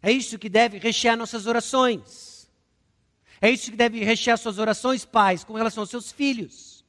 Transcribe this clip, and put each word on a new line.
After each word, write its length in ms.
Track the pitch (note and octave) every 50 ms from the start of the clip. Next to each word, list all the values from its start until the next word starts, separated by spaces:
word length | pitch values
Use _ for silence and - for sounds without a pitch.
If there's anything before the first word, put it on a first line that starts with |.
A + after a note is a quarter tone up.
É 100 | - G3
isso 280 | A#3+ C4+ A#3+ - A3 G#3
que 100 | - A3
deve 300 | F3+ G#3+ A#3 A#3 G3 F#3+
rechear 360 | D#3+ A3+ G#3+ - - A#3+ A#3
nossas 300 | A3+ A#3 G#3 - A3+ F#3+
orações. 1040 | A3+ A#3 A#3+ - - - C4 B3+ B3 A#3 D#3+ G#2 - - - - - - - - _ _ _ _ _ _ _ _ _ _ _ _ _ _ _ _ _ - _
É 120 | - G#3+
isso 180 | B3+ - - B3
que 80 | A3 A3
deve 260 | A#3+ A#3+ A3 A#3 G#3
rechear 320 | G#3 A3+ A3 - A#3+ A#3
suas 220 | A3+ - A#3 G3+ F#3+
orações, 480 | A3 A3 G#3 - - B3+ C4 B3+ -
pais, 380 | _ - A#3 G#3 G3 F#3 E3 -
com 100 | - A3
relação 300 | A3 A3+ A3+ - A3+ G#3+
aos 80 | F#3+
seus 200 | - A#3+ A3 -
filhos. 720 | - - C#4+ C#4 C4+ A#3 F#3+ - - - - - - _ _